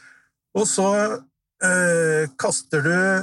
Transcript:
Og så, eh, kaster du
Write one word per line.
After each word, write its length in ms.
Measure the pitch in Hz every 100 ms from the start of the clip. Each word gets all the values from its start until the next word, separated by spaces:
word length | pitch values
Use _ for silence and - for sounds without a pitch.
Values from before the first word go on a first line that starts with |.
| - - _ _ _
Og 100 | 190 214
så, 180 | - 196 208 214 214 - _ _ -
eh, 640 | 185 180 175 170 160 156 156 -
kaster 440 | 202 - - 156 147
du 100 | 180 190 190